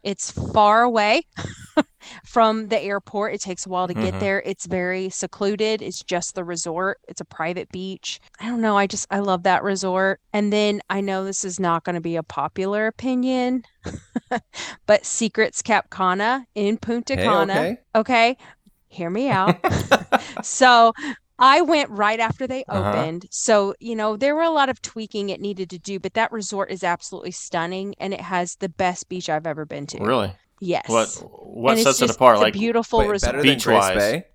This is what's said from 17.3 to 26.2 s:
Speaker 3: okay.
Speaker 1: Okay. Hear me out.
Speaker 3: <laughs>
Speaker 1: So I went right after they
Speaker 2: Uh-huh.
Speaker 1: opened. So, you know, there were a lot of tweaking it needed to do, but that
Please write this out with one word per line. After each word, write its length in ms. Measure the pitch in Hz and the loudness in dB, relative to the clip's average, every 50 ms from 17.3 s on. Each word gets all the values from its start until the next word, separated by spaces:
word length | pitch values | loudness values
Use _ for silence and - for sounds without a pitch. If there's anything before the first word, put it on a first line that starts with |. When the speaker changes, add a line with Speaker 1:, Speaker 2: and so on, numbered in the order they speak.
| 208 202 196 196 196 | 4 2 2 2 0
Speaker 3:
okay. 240 | 208 151 180 240 - _ _ _ | 0 0 -2 -4 -6 _ _ _
Speaker 1:
Okay. 420 | 220 220 - 254 233 226 233 262 _ - - - _ _ _ _ _ _ _ | 0 2 4 4 4 4 4 2 _ -10 -20 -20 _ _ _ _ _ _ _
Hear 220 | - - 175 170 | -10 -8 -6 -4
me 200 | 180 220 262 277 | -2 -2 0 0
out. 260 | 214 190 190 214 - - | 2 2 2 2 0 0
Speaker 3:
<laughs> 100 | - 359 - - - - - - 190 - - - - - - - | 0 -2 -2 -2 2 2 0 0 2 0 -2 -2 -2 -4 -10 -10
Speaker 1:
So 500 | - - - - 262 254 247 233 233 226 226 - 302 294 240 - _ _ _ - | -8 -8 2 6 6 8 10 8 8 6 4 0 -8 -8 -8 -10 _ _ _ 4
I 220 | 247 262 277 311 | 6 6 8 6
went 280 | 349 285 339 302 277 - | 6 4 2 2 2 -2
right 280 | 214 202 208 208 226 226 | -2 0 0 0 2 0
after 260 | 226 226 226 - 262 | -2 -4 -2 -6 -6
they 180 | 247 254 262 254 - | -6 -6 -8 -6 -4
Speaker 2:
Uh-huh. 220 | - 190 - 101 | -4 -2 0 0
Speaker 1:
opened. 360 | - 107 - 160 165 175 - - | 0 0 -2 -2 -6 -8 -12 -12
So, 440 | - - - - 220 208 196 196 - _ | -10 -4 2 4 4 4 4 2 -4 _
you 140 | - 233 233 | -8 -8 -4
know, 220 | 220 214 214 214 | -2 -2 -2 -2
there 180 | 208 269 285 294 | 0 0 0 2
were 80 | 311 | 2
a 80 | 330 330 | 0 2
lot 180 | 320 294 277 262 | 2 2 0 0
of 120 | 254 _ | -2 _
tweaking 480 | - - _ 226 220 202 - 208 202 202 | -10 -14 _ -10 -12 -8 -6 -6 -4 -4
it 100 | 185 - | -6 -6
needed 300 | 196 202 202 185 190 170 | -6 -8 -6 -6 -10 -10
to 80 | 185 175 | -10 -14
do, 200 | _ 196 196 190 | _ -8 -8 -6
but 140 | - 190 _ | -6 -4 _
that 180 | 226 | -2